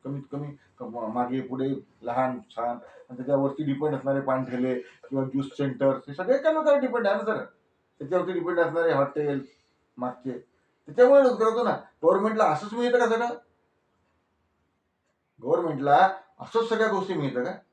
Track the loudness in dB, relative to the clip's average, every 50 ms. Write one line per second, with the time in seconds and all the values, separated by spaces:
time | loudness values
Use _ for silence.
0 | _ -8 -10 -10 -10 _ -10 -10 -10 -10 -12 _ _ _ _ _ -14 -12 -10 -8
1 | -8 -4 -2 -2 -2 -2 -2 -6 -4 -6 -6 -4 -4 -4 -4 -6 -10 _ _ _
2 | -8 -4 -2 -2 -2 -2 -4 -8 -12 _ -8 -4 -4 -4 -4 -6 -12 -20 -20 -20
3 | -20 _ -14 -10 -2 0 0 2 0 -2 -2 -4 -2 -2 -2 0 -2 -2 -2 -2
4 | -2 -2 -2 -2 0 -2 -2 -2 -2 -4 -4 -2 0 -2 -2 -4 -6 -12 -20 _
5 | -12 -6 -4 -4 -4 -2 -2 -4 -4 -4 -4 -4 -4 -4 -2 2 2 2 2 0
6 | -6 -12 -10 -6 0 0 0 2 2 2 0 2 4 4 4 4 2 0 -2 0
7 | 0 0 -2 -2 -2 -4 -4 -4 -6 -12 _ _ _ _ _ _ _ _ _ _
8 | -8 -2 -2 -2 0 0 -4 -4 -4 -2 0 0 0 2 0 0 0 2 2 2
9 | 0 0 -2 -4 -2 -2 -2 -4 -6 -10 _ _ _ _ _ _ _ _ _ -10
10 | -8 -8 -8 -8 -10 -10 -10 -10 -14 _ _ _ _ _ _ _ _ -8 4 6
11 | 6 8 8 8 8 6 4 4 2 2 2 2 0 0 -2 -4 -8 -18 _ _
12 | 2 4 4 4 2 0 2 2 2 2 2 -2 -4 -8 -4 -2 0 2 4 4
13 | 4 2 2 0 -2 -4 -6 -8 _ _ _ _ _ _ _ _ _ _ _ _
14 | _ _ _ _ _ _ _ _ _ _ _ _ _ _ _ _ _ _ _ _
15 | _ _ _ _ _ _ _ _ -2 0 0 0 0 -4 -4 -2 2 4 6 6
16 | 6 4 2 -6 -14 _ _ _ -20 -2 -2 -2 0 0 0 0 0 0 0 -2
17 | -4 -4 -4 -4 -4 -2 -2 -4 -4 -4 -8 -10 _ _